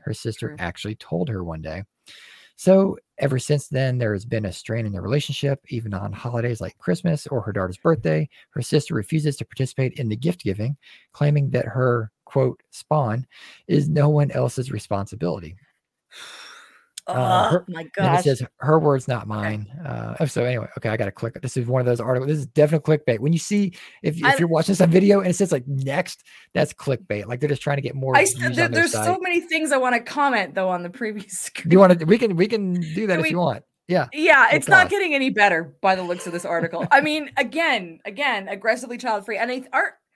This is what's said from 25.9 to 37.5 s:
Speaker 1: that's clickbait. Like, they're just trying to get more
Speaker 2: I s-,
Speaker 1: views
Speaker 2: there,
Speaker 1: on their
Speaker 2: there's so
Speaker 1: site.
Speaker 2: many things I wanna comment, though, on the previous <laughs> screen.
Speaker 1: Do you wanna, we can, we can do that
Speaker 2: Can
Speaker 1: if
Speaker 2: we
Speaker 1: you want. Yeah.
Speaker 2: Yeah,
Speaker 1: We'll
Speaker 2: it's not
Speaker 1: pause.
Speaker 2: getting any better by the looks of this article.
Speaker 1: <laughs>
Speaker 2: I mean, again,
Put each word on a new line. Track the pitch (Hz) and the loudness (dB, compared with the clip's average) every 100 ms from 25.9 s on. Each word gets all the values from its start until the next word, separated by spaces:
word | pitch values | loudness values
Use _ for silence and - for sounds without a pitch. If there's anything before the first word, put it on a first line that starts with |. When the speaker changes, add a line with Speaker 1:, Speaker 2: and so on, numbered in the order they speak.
| 147 180 - _ - _ | -4 -4 -8 _ -20 _
Speaker 1:
that's | - 107 | -2 -2
clickbait. | - - 123 - 104 101 | -4 -4 -4 -4 -6 -6
Like, | 123 | -4
they're | 147 | -2
just | 135 | -2
trying | - 143 | -2 -4
to | |
get | 135 135 | -4 -6
more | 131 277 | 2 4
Speaker 2:
I | |
s-, | 381 | 2
Speaker 1:
views | - - - | 0 -2 0
Speaker 2:
there, | 339 | 0
Speaker 1:
on | |
their | 330 | 2
Speaker 2:
there's | 339 | 0
so | - 339 | 0 0
Speaker 1:
site. | 370 | -2
Speaker 2:
many | 370 349 | -2 -2
things | 349 320 311 | -2 -2 0
I | 269 | 0
wanna | 254 233 | 2 0
comment, | 240 285 285 233 175 | -2 0 0 0 -2
though, | 190 185 | -2 -2
on | 180 | -2
the | 175 | -6
previous | 180 220 208 - - | -8 -8 -8 -10 -12
<laughs> | |
screen. | - - 160 | -12 -6 4
Speaker 1:
Do | 185 | 8
you | |
wanna, | 190 175 156 | 10 8 4
we | 226 | 4
can, | 233 170 | 4 0
we | 208 | 0
can | 220 190 | 0 -2
do | 180 160 165 214 | -4 -4 -4 -2
that | |
Speaker 2:
Can | 170 | 0
Speaker 1:
if | |
Speaker 2:
we | 160 | 0
Speaker 1:
you | 175 | 0
want. | 160 107 - _ - | -2 -2 -10 _ -2
Yeah. | 180 - | -2 0
Speaker 2:
Yeah, | 294 330 285 226 | 0 4 6 6
Speaker 1:
We'll | 294 | 2
Speaker 2:
it's | - | 4
not | 381 359 | 4 6
Speaker 1:
pause. | |
Speaker 2:
getting | 392 370 285 | 2 0 0
any | 262 | 0
better | 196 202 165 160 - | 2 2 2 -4 -2
by | 196 190 | 0 0
the | |
looks | 180 180 185 | -2 -6 -6
of | |
this | 170 | -8
article. | - 170 170 170 170 | -4 -4 -4 -4 4
Speaker 1:
<laughs> | |
Speaker 2:
I | 277 | 4
mean, | 302 311 285 - | 4 -2 -4 -4
again, | 240 | -4